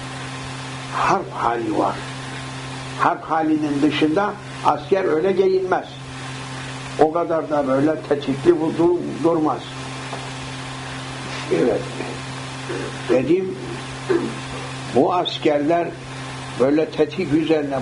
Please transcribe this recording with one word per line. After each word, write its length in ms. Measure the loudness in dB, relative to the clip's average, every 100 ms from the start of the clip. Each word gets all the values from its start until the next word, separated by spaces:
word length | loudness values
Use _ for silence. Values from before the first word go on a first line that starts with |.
| -10 -10 -10 -10 -10 -10 -10 -10 -6
harp 400 | 0 2 2 0
hali 460 | -2 0 0 0 0
var. 160 | 0 -2 -8 -10 -10 -10 -10 -10 -10 -10 -10 0
Harp 260 | 2 2
halinin 580 | 0 2 4 2 2 4
dışında 500 | 4 4 4 4 2 -2 -10 -2
asker 400 | 0 0 2 2
öyle 280 | 4 2 2
giyinmez. 560 | 4 4 4 2 0 0 -12 -12 -10 -10 -10 -10 -10 -10 -10 -8 4
O 140 | 4
kadar 380 | 4 2 0 2
da 180 | 0 2
böyle 320 | 4 4 2 0
tetikli 520 | 0 0 2 4 4
bu 120 | 2 4
dur-, 460 | 4 4 0 0
durmaz. 360 | 2 4 2 0 -4 -10 -10 -8 -8 -8 -8 -10 -10 -10 -10 -10 -8 -10 -10 -10 -8 -8 -2
Evet. 300 | 2 2 2 -2 -8 -8 -8 -10 -10 -10 -10 -8 -6 -6 -8 2
Dedim, 460 | 2 4 2 2 -6 -8 -8 -8 -10 0 0 0 -6 -8 -8 -8 -10 0
bu 200 | 4 4
askerler 760 | 4 0 0 2 4 4 2 0 -6 -12 -10 -10 -10 -10 2
böyle 260 | 4 4 2
tetik 460 | 2 0 2 2
üzerine 440 | 2 4 2 2 -2